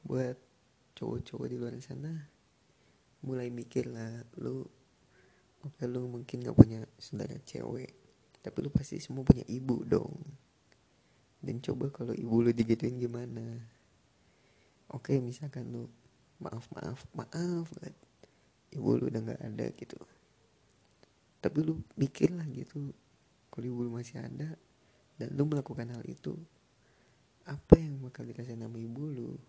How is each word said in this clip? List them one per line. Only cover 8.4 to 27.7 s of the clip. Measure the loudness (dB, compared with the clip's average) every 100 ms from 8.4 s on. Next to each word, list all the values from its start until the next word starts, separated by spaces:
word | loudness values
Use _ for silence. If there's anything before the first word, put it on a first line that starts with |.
| -10 -6
lu | 0
pasti | 0 -2 -8
semua | -8 -8 6
punya | 6
ibu | 6 -6 -2 -2
dong. | 2 2 2 -10 -14 -16 -20 _ _ -20 _ _ _ _ _ _
Dan | -6 -4
coba | -2 -2 -2
kalau | -4 -4 -4
ibu | 4 6
lu | 6 4
digituin | 4 4 4 0
gimana? | -4 -4 -8 -8 -8 -10 -14 -20 _ _ _ _ _ _ _ -20 -20 _ _ -12
Oke, | 0 2
misalkan | 2 -6 -8 -8 -8 -8
lu, | -10 -16 -20 _ _ _
maaf, | -10 -10 -10
maaf, | -8 -8 -8 -8
maaf | -10 -6 -4 -2 -2 -4 -10
banget, | -14 -16 -20 _ -20 _ _ _ _
ibu | -2 2 4
lu | 2
udah | -2
nggak | -4 -6
ada | -8 -4 -6 -6
gitu. | -14 -14 -16 -20 _ _ _ _ _ _ _ _ -20 _ _ _
Tapi | 0 2
lu | 0 -2 -6 0
mikir | 0 4 2
lah | 2 -4
gitu, | -6 -8 -8 -8 -10 _ _ _ _ _
kalau | -6 -4
ibu | -2
lu | -2
masih | -2 -6 -8
ada | -8 -6 -8 -8 -18 _ -20 _ _ -10
dan | -6 2
lu |
melakukan | 2 2 -2 -6 -6
hal | -6 -10
itu, | -8 -8 -8 -12 _ _ _ -20 _ -20 _ _ _ -10
apa | -10 8